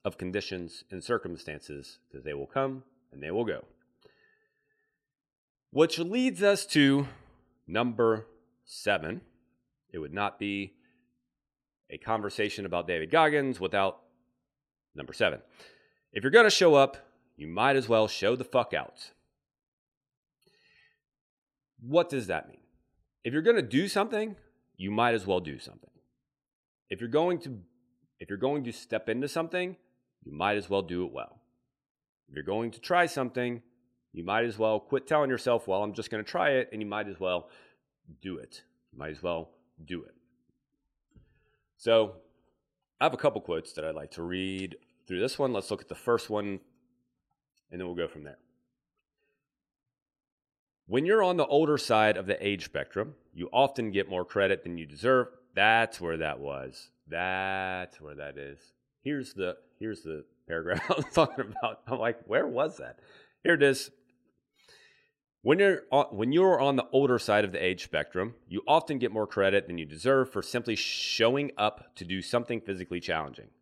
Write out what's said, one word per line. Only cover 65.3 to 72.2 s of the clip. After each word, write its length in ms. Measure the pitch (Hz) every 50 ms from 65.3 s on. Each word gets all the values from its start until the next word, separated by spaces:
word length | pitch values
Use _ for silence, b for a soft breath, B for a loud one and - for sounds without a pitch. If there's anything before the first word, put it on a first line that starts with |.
| _ _ -
"When 160 | 117 151 185
you're 240 | 202 196 185 - - -
on, 140 | 127 143 139
when 260 | - 113 98 110 123
you're 280 | 143 170 190 190 175 123
on 160 | 135 139 139
the 120 | 127 - -
older 280 | - 131 139 131 123 113
side 260 | - - 101 104 104
of 60 | 98
the 120 | 90 - 90
age 200 | 92 95 90 -
spectrum, 500 | - - 76 73 - - 90 95 117 117 _ _
you 160 | - 85 104 -
often 320 | - 147 165 165 - 151
get 140 | 127 120 113
more 160 | 101 110 107
credit 400 | 101 - 101 98 98 98 101 -
than 100 | 82 87
you 80 | 85 80
deserve 460 | 71 78 78 92 127 135 135 127 -
for 100 | - 104
simply 340 | 90 - - 120 117 120 110
showing 760 | 101 - - - - - - - - 113 117 131 139 143 139 -
up 380 | - 104 107 - - - _ _
to 80 | - 95
do 160 | 85 92 95